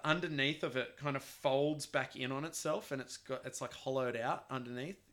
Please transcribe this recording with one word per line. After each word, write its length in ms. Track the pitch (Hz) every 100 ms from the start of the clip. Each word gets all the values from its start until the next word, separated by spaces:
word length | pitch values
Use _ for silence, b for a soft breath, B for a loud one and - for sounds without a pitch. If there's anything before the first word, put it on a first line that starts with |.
underneath 580 | 151 170 170 143 139 147
of 140 | 156 127
it 200 | 117 -
kind 200 | 147 139
of 60 |
folds 640 | - - 139 139 147 147 -
back 300 | 139 131 -
in 160 | 127
on 120 | 135
itself, 460 | 160 - 156 185 208
and 80 | 135
it's 160 | 120 -
got, 240 | - 127
it's, 160 | 131 -
like, 120 | 131
hollowed 420 | - 135 131 123 117
out 280 | 123 165 -
underneath. 460 | 131 120 123 147 196 _